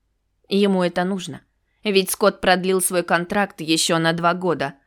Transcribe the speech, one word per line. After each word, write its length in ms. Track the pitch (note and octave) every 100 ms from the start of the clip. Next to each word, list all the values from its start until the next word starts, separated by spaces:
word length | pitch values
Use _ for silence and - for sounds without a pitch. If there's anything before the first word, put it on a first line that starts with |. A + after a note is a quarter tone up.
| _ _ _ _ _
Ему 340 | G3+ G3+ F#3
это 200 | F3+ F3+
нужно, 380 | F3+ G3 F3 C3+ - _ _ _
ведь 280 | G#3+ G3 F#3
Скотт 300 | - G3 -
продлил 400 | F#3+ F#3 F#3 F#3+
свой 220 | F3+ F3+
контракт 580 | F3 E3+ F3 G#3 G3 -
ещё 360 | D#3+ D#3+ - E3
на 160 | E3
два 200 | E3+ E3+
года. 420 | F3 F3+ C#3+ C#3 -